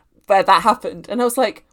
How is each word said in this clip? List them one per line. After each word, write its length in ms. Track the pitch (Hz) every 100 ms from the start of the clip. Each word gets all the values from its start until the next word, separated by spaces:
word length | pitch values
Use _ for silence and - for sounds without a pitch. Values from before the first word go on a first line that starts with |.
| _ _ _
where 160 | 196
that 200 | 185 180
happened. 440 | 214 - - 170 160
And 120 | 233
I 40 | 240
was 120 | 254
like, 280 | 233 - _